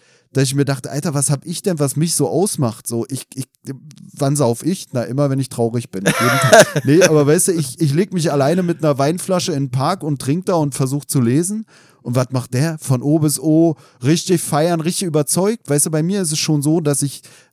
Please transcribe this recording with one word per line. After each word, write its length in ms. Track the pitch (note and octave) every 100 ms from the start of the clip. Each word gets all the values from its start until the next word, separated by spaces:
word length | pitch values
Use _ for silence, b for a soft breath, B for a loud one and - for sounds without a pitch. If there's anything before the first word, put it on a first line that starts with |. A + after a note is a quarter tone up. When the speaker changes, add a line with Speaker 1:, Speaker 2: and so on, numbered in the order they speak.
| b b b
Speaker 1:
dass 120 | -
ich 100 | C3+
mir 100 | C#3
dachte, 260 | C#3 C3+ -
„Alter, 240 | C#3 F3
was 160 | C#3+ C#3
hab 140 | C#3+ -
ich 160 | F3
denn, 160 | G3+ D#3+
was 180 | C#3+ C#3+
mich 180 | E3
so 140 | D3+ C#3
ausmacht?“ 580 | B2+ G#3 - B2 G#2+ -
So, 200 | A#2 A2+
ich, 180 | C3 -
ich, 120 | C3+ - _ B2 C3+ D#3 - -
wann 220 | - C#3 D3
sauf 280 | A#2+ A#2
ich? 220 | D3+ F#3+ -
Na, 100 | B2+
immer, 280 | A2 B2+ C#3+
wenn 80 | C3+
ich 80 | C3
traurig 420 | - A#2 A#2+ A#2+
bin. 140 | F#2+
Jeden 360 | G2 - B2 B2+
Tag. 260 | C3 - -
Speaker 2:
<laughs> 100 | D3+
Speaker 1:
Nee, 180 | C3 D#3
aber 220 | F3+ D3+ C#3+
weißt 220 | E3+ -
du, 40 |
ich, 280 | E3+ C#3+ -
ich 120 | D3+
leg 180 | C#3+ G#3+
mich 180 | F3+ D#3
alleine 300 | C#3+ C3+ F3+
mit 220 | F3 D#3+
einer 140 | D#3 C3
Weinflasche 540 | C#3 F3+ - F3+ -
in 120 | C#3+
den 60 | C#3
Park 320 | C3 C#3+ F#3+
und 180 | D3 C3+
trink 260 | A#2+ E3 F#3
da 80 |
und 200 | F3 D3
versuch 300 | - C3 C#3+
zu 160 | - C#3+
lesen. 440 | A#2 C3+ F3 G#3+ A3 b b b
Und 120 | - B2
was 140 | B2
macht 220 | B2+ A2+
der? 240 | B2 D#3+ D#3
Von 240 | B2 B2+
O 160 | C3+ D#3+
bis 200 | D3+ C#3
O, 360 | D#3 D#3 E3 D#3 b b
richtig 380 | B2+ E3 - E3+
feiern, 380 | - D3 E3 E3+
richtig 260 | D3+ - F#3
überzeugt. 640 | D3+ D3 - G3 A#3 -
Weißt 160 | D3 F3
du, 40 |
bei 120 | D#3
mir 180 | E3 G3+
ist 100 | E3+
es 60 | D#3
schon 240 | - D3+
so, 180 | C#3+ E3
dass 220 | D3 C#3
ich 200 | C#3+ - B B B